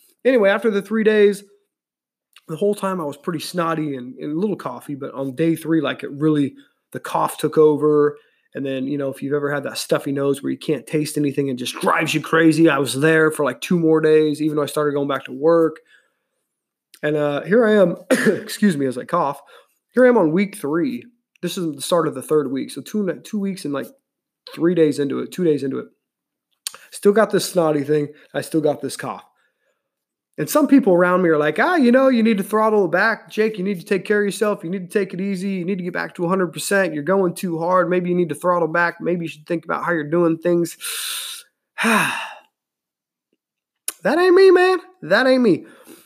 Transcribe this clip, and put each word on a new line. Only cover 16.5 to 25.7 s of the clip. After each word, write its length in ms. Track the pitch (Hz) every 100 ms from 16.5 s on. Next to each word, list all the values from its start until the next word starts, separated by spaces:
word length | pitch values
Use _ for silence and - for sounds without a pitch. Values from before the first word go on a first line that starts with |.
| _ _ _ _ -
And, 120 | 151 151
uh, 260 | 147 143
here 240 | 151 214 220
I 80 |
am, 240 | 214 180 -
<coughs> 80 | - - - 175
excuse 360 | - - 208 147
me, 80 | 135
as 120 | 123
I 80 | 120
cough. 360 | 175 143 139 - - _ _ _
Here 120 | - 254
I 40 |
am 80 | 240
on 140 | 160
week 260 | 165 202 -
three. 480 | 139 160 151 120 117 _ _ _
This 160 | 180 196
is 180 | 165 139
the 60 |
start 260 | - 175 156
of 80 | 131
the 60 |
third 300 | 123 156 135
week. 200 | 131 123
So 100 | -
two, 400 | 131 214 196 117
two 160 | - 214
weeks 260 | 196 185 147
and, 80 |
like, 140 | 143 120 - _ _ _ _ -
three 220 | - 165 175
days 240 | 156 135
into 200 | 139 127
it, 120 | 123
two 120 | -
days 200 | 175 147
into 160 | 135